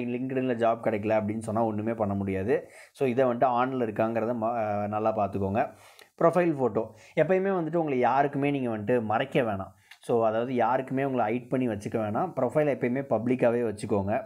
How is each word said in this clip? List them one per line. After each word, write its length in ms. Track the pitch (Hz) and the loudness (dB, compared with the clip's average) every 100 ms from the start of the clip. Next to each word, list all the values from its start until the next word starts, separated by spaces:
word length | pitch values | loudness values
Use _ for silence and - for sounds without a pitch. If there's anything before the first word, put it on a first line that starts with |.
| 120 | 0
LinkedIn-ல 460 | 120 131 131 131 | -4 -2 -2 0
ஜாப் 300 | 117 113 113 | 2 2 2
கிடைக்கல" 300 | 117 107 107 | 0 0 2
அப்படின்னு 240 | 110 104 110 | 0 0 -4
சொன்னா 260 | 110 107 | -2 0
ஒண்ணுமே 300 | 117 107 107 | 0 0 -2
பண்ண 200 | 113 104 | -2 -2
முடியாது. 400 | 101 98 95 98 156 - - - | -2 -2 -2 0 0 -2 -18 -16
So 160 | - 135 | -4 0
இதை 160 | 120 | 2
வந்துட்டு 200 | 131 117 | 2 4
on-ல 400 | 135 120 127 131 | 2 2 0 0
இருக்காங்கிறத 500 | 113 107 113 117 110 | -2 0 0 0 -2
ம-, 200 | 123 110 | -2 -2
அஹ், 340 | 120 107 104 104 | -2 -2 -2 -2
நல்லா 280 | 107 110 107 | -2 0 0
பார்த்துக்கோங்க. 460 | 98 98 95 107 143 - - - - - | -2 0 -2 0 -2 -6 -20 -20 -18 2
ப்ரொஃபைல் 320 | 170 175 175 | 2 4 0
ஃபோட்டோ. 280 | 143 123 107 107 - - - | 2 0 0 -4 -10 -8 0
எப்பயுமே 360 | 156 190 190 | 2 2 2
வந்துட்டு 240 | 190 160 170 | -2 -2 -2
உங்களை 220 | 156 131 | -2 2
யாருக்குமே 520 | 120 131 143 139 143 | 2 4 2 0 0
நீங்க 280 | 143 123 110 | 0 -2 -4
வந்துட்டு 240 | 104 123 | 0 0
மறைக்க 380 | 107 107 135 151 | 2 -2 0 0
வேணாம். 320 | 120 98 95 - _ - | 0 -2 -8 -14 _ -14
So 260 | - 120 113 | -2 2 2
அதாவது 280 | 110 123 | 2 0
யாருக்குமே 500 | 123 113 131 127 131 | 2 2 2 -2 -2
உங்களை 200 | 139 127 | 0 0
ஹைட் 240 | 107 123 123 | 0 -2 -2
பண்ணி 200 | 131 127 | -2 0
வச்சுக்க 260 | 104 117 | -2 -4
வேணாம். 380 | 117 107 110 180 - | -4 -2 -2 -4 -2
ப்ரொஃபைலை 360 | - 156 151 | 0 2 0
எப்பயுமே 300 | 123 127 127 139 | 0 0 -2 0
பப்ளிக்காவே 540 | 120 123 127 120 117 | 0 0 2 2 2
வச்சுக்கோங்க. 500 | 120 104 107 104 98 120 | -2 -4 -2 -2 0 -4